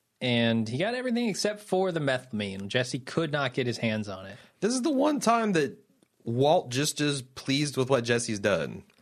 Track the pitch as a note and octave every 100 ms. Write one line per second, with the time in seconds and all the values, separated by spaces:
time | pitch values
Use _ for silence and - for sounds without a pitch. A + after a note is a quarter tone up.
0 | _ _ B2+ A#2+ A#2 A2+ G#2+ B2+ G3+ B3
1 | B3+ A#3 A#3+ F3 G#3 G#3 - F#3 F#3+ E3
2 | C#3 B2+ - G#2+ G2+ F#2+ G2 B2+ B2+ C3
3 | - - E3 D3 C3+ C3+ A#2+ A2+ A2+ G#2+
4 | G#2 F#2 G2 - - _ G#3 B3+ A#3+ C4
5 | D4 C#4+ - A#3 A3 E3+ C#3 - _ _
6 | _ _ A#2 A#2+ C#3+ F3 B2+ B2 D3+ -
7 | D3 C#3+ B2 - - C#3 D3 C3 B2+ C3
8 | A#2 A#2+ A#2 G#2 G#2 F2 C2 A1+ - _